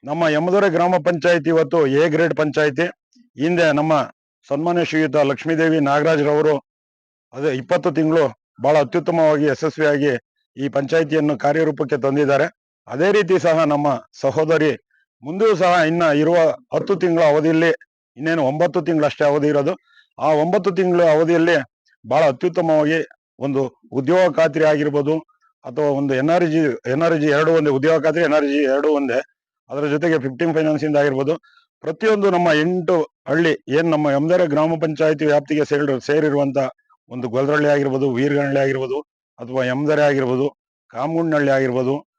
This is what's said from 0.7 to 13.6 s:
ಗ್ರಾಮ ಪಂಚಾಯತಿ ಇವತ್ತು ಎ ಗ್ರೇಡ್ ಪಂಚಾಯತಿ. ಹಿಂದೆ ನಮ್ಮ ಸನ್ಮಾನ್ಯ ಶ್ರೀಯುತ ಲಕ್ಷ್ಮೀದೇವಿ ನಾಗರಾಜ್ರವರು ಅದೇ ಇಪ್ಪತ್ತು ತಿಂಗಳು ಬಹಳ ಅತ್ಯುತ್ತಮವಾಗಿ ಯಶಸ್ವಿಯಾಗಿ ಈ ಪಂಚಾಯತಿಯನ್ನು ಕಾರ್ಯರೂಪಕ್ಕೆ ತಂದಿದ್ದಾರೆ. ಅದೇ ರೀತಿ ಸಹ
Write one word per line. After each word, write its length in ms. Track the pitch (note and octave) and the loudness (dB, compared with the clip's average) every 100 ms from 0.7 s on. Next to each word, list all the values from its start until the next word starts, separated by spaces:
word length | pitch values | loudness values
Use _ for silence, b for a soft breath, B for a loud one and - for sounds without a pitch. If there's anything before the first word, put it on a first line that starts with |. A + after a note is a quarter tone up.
ಗ್ರಾಮ 260 | E3 F3 F3+ D3+ | 2 0 0 0
ಪಂಚಾಯತಿ 440 | F3 D#3+ F3 D#3+ | 0 2 0 2
ಇವತ್ತು 380 | D#3+ D#3 E3+ C#3+ | 0 2 0 2
ಎ 220 | C#3 E3 | 2 2
ಗ್ರೇಡ್ 260 | D#3 E3+ C#3 | 2 0 0
ಪಂಚಾಯತಿ. 500 | D3+ C#3 D3+ C#3 F3 - _ _ _ - | -2 0 -2 0 -6 -6 _ _ _ -6
ಹಿಂದೆ 300 | D3 F3 E3 | -2 0 2
ನಮ್ಮ 400 | D3 D#3 D#3 B2+ - _ _ _ | 2 0 0 -2 -8 _ _ _
ಸನ್ಮಾನ್ಯ 380 | C#3+ E3 F3 E3 | -6 -2 -2 -2
ಶ್ರೀಯುತ 300 | D#3+ D#3 C#3+ | 0 0 0
ಲಕ್ಷ್ಮೀದೇವಿ 640 | C#3 C#3 D#3 E3 D#3+ D#3+ | 0 -2 -4 -2 0 0
ನಾಗರಾಜ್ರವರು 800 | C#3+ C#3+ D3+ D#3 D3 D3 D#3 C#3 _ _ _ _ _ _ _ | 0 0 0 0 0 0 0 -2 _ _ _ _ _ _ _
ಅದೇ 220 | B2 D3 C3 | -6 -4 -4
ಇಪ್ಪತ್ತು 360 | B2 F3 F3+ | -2 -2 0
ತಿಂಗಳು 520 | D3+ D#3 E3 C#3+ - _ _ | 0 0 2 0 -2 _ _
ಬಹಳ 160 | B2 D3+ | 0 2
ಅತ್ಯುತ್ತಮವಾಗಿ 680 | C#3 F3 D#3 E3+ D#3 D3+ D3 | 2 -2 -2 0 2 2 0
ಯಶಸ್ವಿಯಾಗಿ 640 | C3 D#3+ D3 D3+ D3 C#3+ B2 _ _ _ - | 0 -4 -2 -2 0 0 -2 _ _ _ -8
ಈ 120 | C#3 | -4
ಪಂಚಾಯತಿಯನ್ನು 680 | C3 C#3 E3 D#3 D#3 D3 C#3+ | -4 -2 -2 0 0 0 0
ಕಾರ್ಯರೂಪಕ್ಕೆ 600 | C#3+ D#3 D#3+ D3+ C#3+ D3 | 0 0 0 -2 -4 -2
ತಂದಿದ್ದಾರೆ. 520 | C3+ C#3 C#3+ C#3 D3 _ _ _ - | -2 0 2 2 0 _ _ _ -16
ಅದೇ 240 | B2 F3+ | -2 0
ರೀತಿ 280 | G3+ F#3 F#3 | 2 2 2
ಸಹ 240 | E3+ D#3+ | 2 2